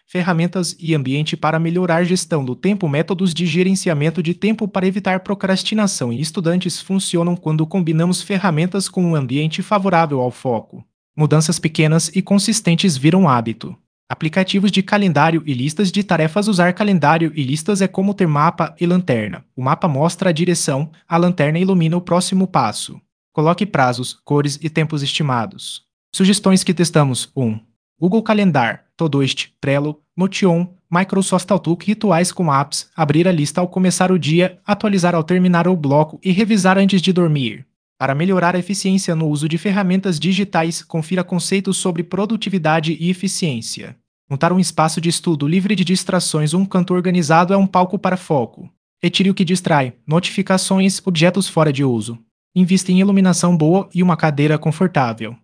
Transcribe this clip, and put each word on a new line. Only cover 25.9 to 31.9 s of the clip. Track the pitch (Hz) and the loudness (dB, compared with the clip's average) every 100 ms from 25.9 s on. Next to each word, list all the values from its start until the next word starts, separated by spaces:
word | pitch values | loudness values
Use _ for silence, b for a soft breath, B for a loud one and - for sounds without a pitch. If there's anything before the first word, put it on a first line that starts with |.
| _ _ - | _ _ 0
Sugestões | 190 202 190 185 | 2 4 4 2
que | - | 2
testamos. | 170 165 156 139 120 - 139 | 0 0 2 0 -2 -6 -4
Um. | 117 110 - _ _ _ | -4 -4 -10 _ _ _
Google | 175 220 | 0 0
Calendar, | 226 208 196 143 113 101 _ - | 2 2 2 2 0 -4 _ -4
Todoist, | 165 139 135 - - _ | -2 0 0 -2 -10 _
Trello, | 139 143 147 151 _ - | -2 -2 -2 -8 _ -4
Notion, | 196 - 190 170 180 - _ | -2 2 2 2 -2 -8 _
Microsoft | 175 190 196 190 185 - | -2 0 -2 0 -2 0
Outlook. | 190 160 175 | -2 0 -2
Rituais | 196 | -2